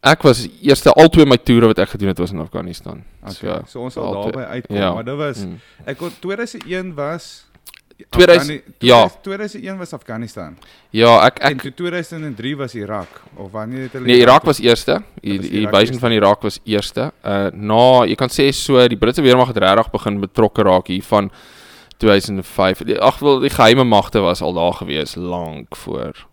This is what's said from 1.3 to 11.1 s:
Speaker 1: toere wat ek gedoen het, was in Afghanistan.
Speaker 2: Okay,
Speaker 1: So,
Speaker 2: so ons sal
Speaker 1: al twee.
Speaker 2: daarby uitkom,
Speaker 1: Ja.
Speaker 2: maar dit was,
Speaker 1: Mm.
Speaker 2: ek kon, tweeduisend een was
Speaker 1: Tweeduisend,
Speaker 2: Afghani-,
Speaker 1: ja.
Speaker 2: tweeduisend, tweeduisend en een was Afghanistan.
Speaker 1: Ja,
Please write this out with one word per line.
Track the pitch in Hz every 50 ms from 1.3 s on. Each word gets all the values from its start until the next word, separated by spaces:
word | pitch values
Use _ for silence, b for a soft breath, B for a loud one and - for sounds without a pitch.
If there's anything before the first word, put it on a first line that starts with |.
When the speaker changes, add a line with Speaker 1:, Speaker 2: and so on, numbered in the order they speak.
| 131
Speaker 1:
toere | 113 _ - 123 117 117
wat | 113 107 -
ek | 98 -
gedoen | - 101 101 98
het, | 92 -
was | 90 80
in | 98 85
Afghanistan. | 80 - - - 87 90 82 - - - - - - - _ _
Speaker 2:
Okay, | - 98 95
Speaker 1:
So, | - - 95 - - -
Speaker 2:
so | _ - 123
ons | 120 127 -
sal | - - 92 95
Speaker 1:
al | 98
twee. | 101 110
Speaker 2:
daarby | - 135 123 82
uitkom, | 80 127 120 - 104
Speaker 1:
Ja. | 101 98 92 87
Speaker 2:
maar | 87 -
dit | 120 139
was, | 143 151 147 127 104 101
Speaker 1:
Mm. | 90 90 - b b b b 78
Speaker 2:
ek | - 131 -
kon, | 170 175 - _
tweeduisend | - 180 196 214 233 226 - 226 -
een | 156 180 185 185 185 165
was | 143 143 147 165 170 - - - _ _ _ _ _ _ - - _ _ _ _ _ - _
Speaker 1:
Tweeduisend, | - 175 180 175 170 175 147 143 151 131
Speaker 2:
Afghani-, | _ - - _
Speaker 1:
ja. | - 123 123
Speaker 2:
tweeduisend, | 120 107 185 - _
tweeduisend | _ 196 196 196 214 208 - 208 -
en | 190
een | 190 190
was | 180 165
Afghanistan. | - 131 _ - 117 113 117 104 - 107 87 78 82 _ b b b b b b
Speaker 1:
Ja, | - 110 113 117